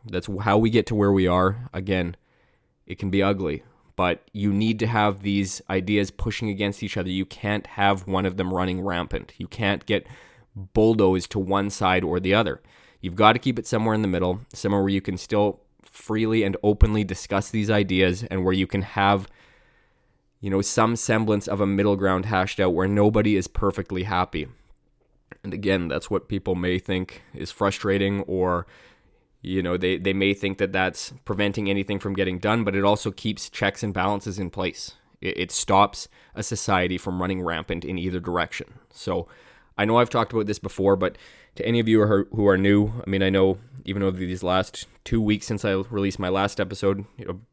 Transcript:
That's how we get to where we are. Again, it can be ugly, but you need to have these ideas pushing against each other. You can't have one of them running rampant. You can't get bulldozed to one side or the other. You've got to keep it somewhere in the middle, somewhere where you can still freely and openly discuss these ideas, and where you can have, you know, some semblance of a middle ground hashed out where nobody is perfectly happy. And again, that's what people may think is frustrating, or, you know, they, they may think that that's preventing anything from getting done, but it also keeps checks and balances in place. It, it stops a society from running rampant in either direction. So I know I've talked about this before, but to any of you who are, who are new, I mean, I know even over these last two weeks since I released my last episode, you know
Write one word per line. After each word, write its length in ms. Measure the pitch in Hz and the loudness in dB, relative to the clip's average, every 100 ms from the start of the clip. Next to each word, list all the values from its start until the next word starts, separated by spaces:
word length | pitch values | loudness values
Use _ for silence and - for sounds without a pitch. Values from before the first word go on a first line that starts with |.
That's 240 | 113 92 98 98 | -6 -6 -6 -4
how 160 | 104 101 | 4 4
we 140 | 113 | 6
get 160 | 113 - | 4 2
to 80 | |
where 180 | 107 101 | 2 4
we 140 | 98 90 | 6 4
are. 420 | 90 92 107 123 | 4 2 0 -8
Again, 440 | - 95 92 87 87 _ _ _ _ _ _ _ | -8 -2 -2 -2 -6 _ _ _ _ _ _ _
it 120 | 92 | -8
can 120 | 98 | -2
be 120 | 98 | 2
ugly, 420 | 98 98 82 76 - _ _ - | 2 0 -2 -6 -10 _ _ -2
but 260 | 90 85 _ | -2 -2 _
you 200 | 104 101 | -4 0
need 260 | 98 110 110 | 2 0 0
to 80 | 113 | 0
have 340 | 117 104 98 | 2 0 0
these 400 | 101 101 95 - - | -2 -2 -2 -6 -4
ideas 420 | 95 92 104 98 | -4 0 0 0
pushing 380 | - 117 - 110 | -4 -6 -4 -6
against 340 | 98 101 101 | -2 -4 -4
each 140 | 104 - | -8 -6
other. 140 | 90 | -4
You 160 | 92 95 | -4 -6
can't 400 | - 104 104 - | -6 -4 -4 -6
have 400 | - 101 98 92 | 0 2 2 0
one 180 | 95 | -2
of 140 | 95 92 | 0 -2
them 160 | 92 | -4
running 260 | 92 92 90 | -2 -2 -2
rampant. 540 | 98 87 87 65 - - | -4 -4 -4 -6 -8 -14
You 100 | 90 | -14
can't 380 | - 101 101 | -4 -2 -2
get 220 | - 104 - - - _ _ 104 | -2 -4 -4 -20 -20 _ _ -16
bulldozed 760 | 95 - 110 110 95 92 - | -4 2 4 6 4 2 -2
to 60 | 107 | -6
one 320 | 95 98 101 | -2 -2 -2
side 320 | - 95 92 | -2 2 2
or 160 | 90 90 | 0 -2
the 160 | 95 | 2
other. 280 | 101 101 67 _ _ _ _ | 2 2 -4 _ _ _ _
You've 140 | 90 | -10
got 200 | 90 107 | 4 4
to 40 | 120 | 6
keep 200 | 135 120 | 0 -4
it 80 | - | -2
somewhere 280 | 113 110 | -2 2
in 80 | 110 | 2
the 60 | 104 | 0
middle, 320 | 90 90 95 120 | 0 0 -2 -8
somewhere 280 | - 98 101 | -6 0 2
where 80 | 98 | 2
you 120 | 98 | 0
can 160 | 95 90 | -2 -8
still 440 | - 107 104 - _ _ | -2 2 2 0 _ _
freely 600 | _ - - 110 110 110 | _ -20 -4 0 2 2
and 140 | 98 98 | 2 2
openly 420 | 104 104 113 107 | 0 4 4 4
discuss 460 | 98 92 - 98 - | -2 -4 -2 -2 -2
these 200 | 110 104 | -2 2
ideas, 540 | 107 101 92 92 90 | 2 2 4 4 2
and 200 | 117 95 | -4 -2
where 80 | 92 | 0
you 140 | 95 92 | 0 0
can 160 | 98 | -2
have, 460 | 95 - 98 101 95 - _ _ _ _ _ _ _ _ _ _ | -4 0 2 2 0 -18 _ _ _ _ _ _ _ _ _ _
you 100 | 101 | -2
know, 120 | 95 | 0
some 340 | 98 - 113 117 | 0 2 2 0
semblance 500 | - 110 110 104 - | 0 0 2 0 -2
of 140 | 98 | -2
a 60 | 98 | 0
middle 280 | 98 101 | 2 2
ground 320 | 101 95 92 95 | 2 2 0 0
hashed 320 | 98 95 - | 0 0 0
out 160 | 92 | 0
where 140 | 85 95 | 2 2
nobody 480 | 101 104 107 104 101 | 4 4 4 2 2
is 100 | 92 | 0
perfectly 560 | - 101 101 92 95 | -2 -2 -2 -6 -6
happy. 460 | 95 90 92 82 73 - _ _ _ _ _ _ _ - | -2 -2 -2 -4 -10 -14 _ _ _ _ _ _ _ -16
And 100 | 101 | -12
again, 320 | - 101 95 87 | -6 -2 -2 -2
that's 240 | 71 - | -6 -4
what 180 | 98 - | -6 -4
people 280 | 98 - 90 | -6 -4 -2
may 240 | 90 92 | -2 -2
think 420 | - 92 92 - _ | -2 -4 -4 -12 _
is 180 | - 90 | -14 -14
frustrating, 680 | - 101 - 104 98 98 101 | -2 -2 -2 -2 0 0 -2
or, 440 | - 92 90 87 85 - - _ _ _ _ _ | -2 0 0 0 -4 -18 -20 _ _ _ _ _
you 200 | - 92 | -6 -2
know, 140 | 87 92 | -2 -2
they, 200 | 92 92 | 0 0
they 160 | 95 | -2
may 220 | 95 98 | 0 0
think 240 | 98 101 95 | 0 -4 -4
that 140 | 95 | -2
that's 400 | 95 92 - - - | 0 -2 -4 -14 -14
preventing 460 | - 98 104 101 101 | -8 -2 0 0 -2
anything 300 | 98 98 101 | -2 -2 -4
from 140 | 101 | -4
getting 260 | 95 92 92 | -2 -2 0
done, 240 | 104 113 | 0 0
but 100 | 104 | 0
it 100 | 98 | 2
also 280 | 98 104 - | 2 2 -2
keeps 360 | - 110 101 - | -6 -8 -6 -10
checks 360 | - 98 - | -2 -2 -2
and 100 | 107 | -6
balances 460 | 92 92 101 107 95 | -2 -2 -2 -6 -8
in 100 | 92 | -8
place. 440 | 101 92 - - - _ _ | -4 -6 -6 -16 -18 _ _
It, 180 | 95 - | -8 -6
it 120 | 90 | -4
stops 560 | - - 98 101 - - _ _ | -4 2 4 4 0 -16 _ _
a 80 | - | -12
society 560 | 107 113 - 95 90 90 | -8 -6 0 0 0 -2
from 220 | - 90 | -4 -4
running 220 | 92 95 | -2 -2
rampant 420 | 87 82 - 85 | -4 -4 -4 -8
in 120 | 82 90 | -6 -4
either 220 | 92 90 | -4 -4
direction. 560 | 87 87 87 - - - _ | -4 -2 -4 -6 -14 -18 _
So 380 | - - 87 85 - - - _ - | -14 -4 -4 -6 -16 -20 -20 _ -2
I 80 | |
know 140 | 104 117 | 2 4
I've 120 | 120 | 4
talked 220 | 123 113 | 2 0
about 140 | 113 104 | -2 -2
this 120 | 104 | -4
before, 380 | 95 - 95 98 | -6 0 2 4
but 200 | 95 - - - _ - | 2 -4 -20 -20 _ -8
to 80 | - | 0
any 140 | 117 | 0
of 80 | 113 | 4
you 120 | 110 | 4
who 120 | 104 | 6
are, 160 | 101 - | 4 2
who 160 | 110 101 | 2 4
are 100 | 95 | 6
new, 360 | 98 101 107 117 | 6 6 4 -2
I 60 | 95 | -4
mean, 100 | 95 | 0
I 100 | 95 | 2
know 280 | 95 95 95 - - | 4 4 2 -6 -16
even 200 | - 98 | -8 -2
over 120 | 98 92 | -2 -2
these 280 | 92 90 | -6 -4
last 420 | 90 92 92 - - _ | 0 0 0 -6 -16 _
two 180 | - 113 | -2 0
weeks 240 | 107 107 | 2 0
since 200 | - 104 | -2 -4
I 80 | 110 | 0
released 480 | 95 101 107 98 92 | -2 -2 -2 -2 -2
my 80 | 92 | -2
last 320 | 95 98 - | 0 0 -2
episode, 440 | 92 98 98 98 101 - | -6 0 0 0 -6 -14
you 80 | |
know 160 | 95 90 113 | -12 -12 -14